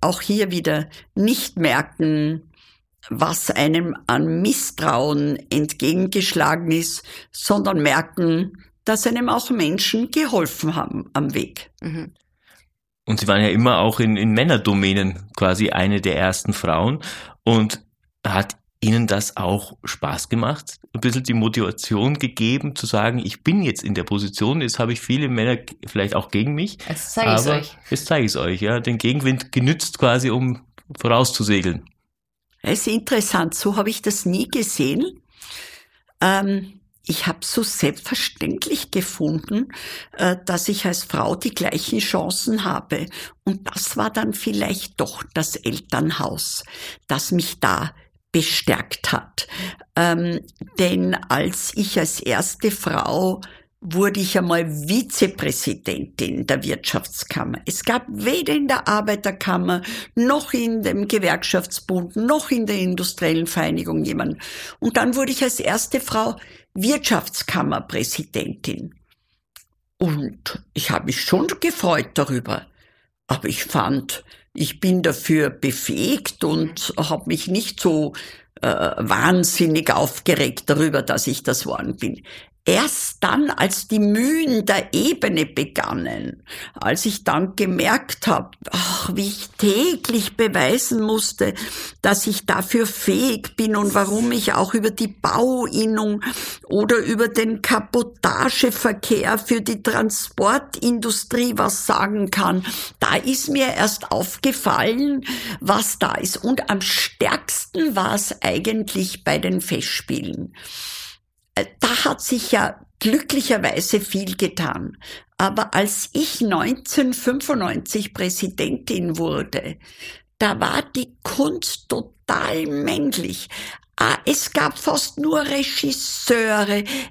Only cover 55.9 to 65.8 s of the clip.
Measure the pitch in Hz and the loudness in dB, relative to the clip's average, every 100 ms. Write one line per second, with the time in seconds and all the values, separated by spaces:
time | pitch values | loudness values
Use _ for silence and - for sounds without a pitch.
55.9 | 69 - - - - - 135 - - - | -6 -6 -4 -4 -2 0 -2 -2 -4 -2
56.9 | - - - - - - - - - - | -4 -4 -8 -8 -6 -4 -6 -6 -4 0
57.9 | 240 247 208 208 339 302 302 277 262 - | -2 -2 -4 0 0 0 0 2 0 2
58.9 | 208 214 208 202 190 - 180 180 180 180 | 0 0 -2 -2 -4 -2 0 0 -2 -4
59.9 | - - - 240 294 294 254 233 226 196 | -10 -6 0 2 2 0 -2 0 0 0
60.9 | 196 202 214 180 165 - 185 180 - - | 0 0 2 2 0 0 -2 -2 -6 -2
61.9 | 185 175 214 233 302 302 247 214 208 185 | -2 -2 -2 2 2 2 0 0 0 0
62.9 | 180 180 - 170 165 170 - 160 165 170 | 0 -4 0 0 2 0 0 0 0 -2
63.9 | 160 151 156 - - - - - - 233 | -2 0 -2 -2 -6 -10 -14 -14 -4 0
64.9 | 233 240 247 269 262 254 - - 220 | 2 2 2 0 0 0 0 0 0